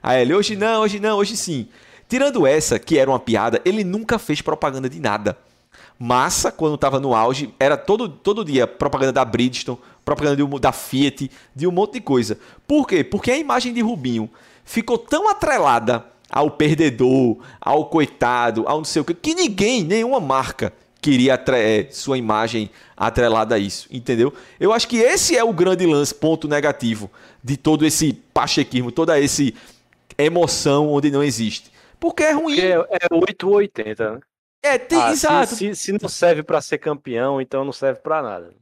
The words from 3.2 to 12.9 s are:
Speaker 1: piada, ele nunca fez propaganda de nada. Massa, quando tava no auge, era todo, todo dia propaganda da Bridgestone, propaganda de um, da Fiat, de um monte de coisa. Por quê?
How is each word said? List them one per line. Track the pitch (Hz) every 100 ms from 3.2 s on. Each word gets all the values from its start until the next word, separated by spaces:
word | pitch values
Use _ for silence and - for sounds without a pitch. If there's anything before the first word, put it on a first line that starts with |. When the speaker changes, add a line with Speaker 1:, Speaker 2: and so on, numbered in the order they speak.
Speaker 1:
piada, | - 110 113 110
ele | 180 208
nunca | 185 202 220 226
fez | - 151
propaganda | - 151 151 131 131
de | 156
nada. | 127 104 101 - _ _ _ - - _
Massa, | 117 123 151 - -
quando | - 156 147
tava | 139 135
no | 135
auge, | 113 117 131 135 -
era | 135 147
todo, | - 214 226
todo | 139 - 208
dia | 165 131 113
propaganda | - 147 139 135
da | 131
Bridgestone, | 123 117 127 123 - 120 - _
propaganda | - 143 147 143
de |
um, | 143 139
da | 135
Fiat, | - - 131 143 - 135 - _
de | 127 175
um |
monte | 175 208
de | 247
coisa. | - 131 107 107 - - -
Por | 294
quê? | 262